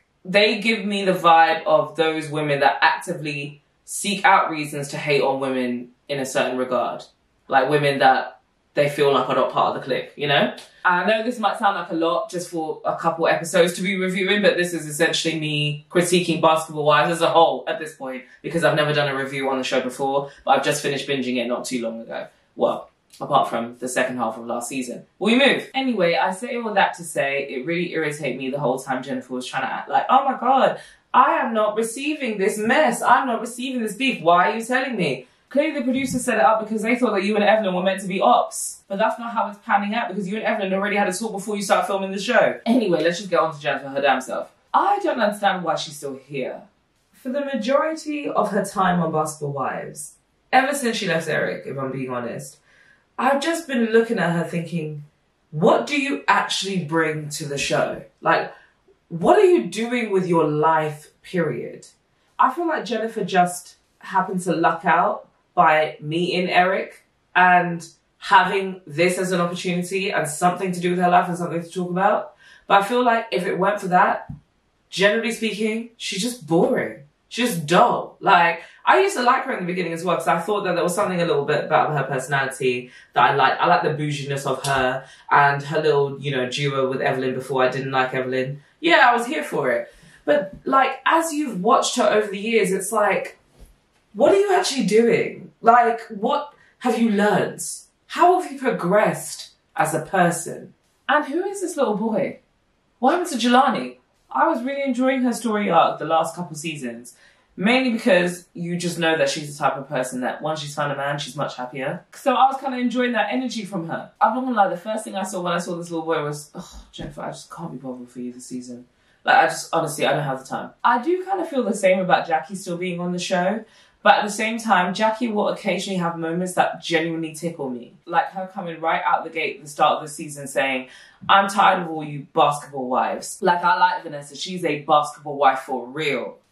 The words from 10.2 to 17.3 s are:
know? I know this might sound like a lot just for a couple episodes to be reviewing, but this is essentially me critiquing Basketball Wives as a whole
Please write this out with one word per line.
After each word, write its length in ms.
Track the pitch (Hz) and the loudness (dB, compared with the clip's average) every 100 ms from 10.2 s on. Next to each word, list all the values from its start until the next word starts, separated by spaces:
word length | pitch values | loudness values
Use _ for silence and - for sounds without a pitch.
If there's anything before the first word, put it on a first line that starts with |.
| 143 | 0
know? 280 | 151 233 - - _ 180 | 2 2 -4 -20 _ 0
I 200 | 180 190 | 2 2
know 180 | 220 | 0
this 160 | 226 214 | 0 -2
might 180 | 202 - | -2 2
sound 180 | 202 185 | 0 0
like 140 | 170 | -4
a 40 | 165 | -2
lot 340 | 165 170 165 | 0 0 -2
just 200 | 175 175 | -8 -6
for 320 | 170 156 - | -6 -6 -4
a 120 | - - | -6 -2
couple 320 | 151 - 160 | -2 0 0
episodes 460 | 156 165 185 175 | 0 0 2 2
to 80 | 175 | 2
be 160 | 185 190 | -4 -2
reviewing, 440 | 185 185 190 208 | -2 -2 0 4
but 160 | 190 170 | 4 2
this 160 | 175 | -2
is 120 | 165 151 | -4 -8
essentially 520 | 147 165 170 165 160 | 0 0 0 -2 -4
me 460 | 151 147 147 147 - | -4 -2 -2 -4 -2
critiquing 520 | 175 170 180 170 151 | 0 2 2 2 2
Basketball 420 | 160 160 - 151 | 4 4 0 0
Wives 280 | 147 147 175 | 4 4 4
as 100 | 165 | 2
a 80 | |
whole 340 | 165 | 4